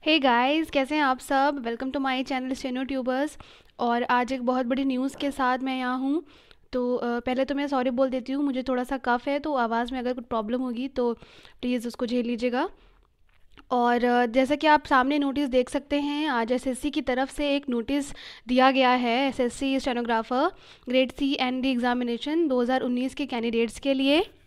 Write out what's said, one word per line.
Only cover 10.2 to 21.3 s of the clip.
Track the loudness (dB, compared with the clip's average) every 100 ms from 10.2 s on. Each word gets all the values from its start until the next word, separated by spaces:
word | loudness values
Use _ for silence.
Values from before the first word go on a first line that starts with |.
प्रॉब्लम | -4 -4 -2 -4
होगी | -4 -4 -6
तो | -2 -2 -2 -10 -20 -20 -8
प्लीज़ | -4 -2 -4
उसको | -6 -2
झेल | 0 0
लीजिएगा। | -2 -2 0 -4 -6 -20 _ _ _ _ _ -20 -20 -2
और, | 2 4 4
अ, | 4 4 4
जैसा | 2 2 2
कि | 6
आप | 4 6
सामने | 2 4 2
नोटिस | 0 0 2
देख | 2 2
सकते | -2 -2 -2
हैं, | 0 -2 0
आज | 0 0
एसएससी | 0 -2 -4 -4
की | -4
तरफ | -2 -2 -2
से | -2 0 0
एक | 0
नोटिस | -4 -2 -2 -2 -10 -16 -20 -2
दिया | 4 4
गया | 6 4
है | 4 2 2 0
एसएससी | 0 -2 -2 -2 0
स्टेनोग्राफर | 0 -2 -2 -2 0 0 0 -2 -20 -20 -2
ग्रेड | 2 2
C | 0 -2